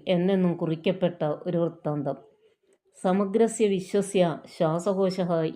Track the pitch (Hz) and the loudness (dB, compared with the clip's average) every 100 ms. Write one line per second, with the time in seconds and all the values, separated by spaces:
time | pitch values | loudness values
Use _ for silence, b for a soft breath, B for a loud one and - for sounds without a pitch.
0 | - 175 180 196 180 170 160 160 185 180 | 0 2 2 2 2 0 -2 -2 -2 0
1 | 175 175 151 147 - 170 165 165 151 147 | -2 0 -4 -4 -4 -2 -2 -2 -6 -4
2 | 139 131 - _ b b b b _ _ | -4 -6 -12 _ b b b b _ _
3 | 190 185 202 214 226 220 208 190 185 202 | -2 0 0 2 2 2 0 0 0 -2
4 | 190 190 175 - - - 160 165 190 190 | 0 2 2 0 -10 -2 0 0 -2 0
5 | 190 185 175 165 160 | 0 0 -2 0 -2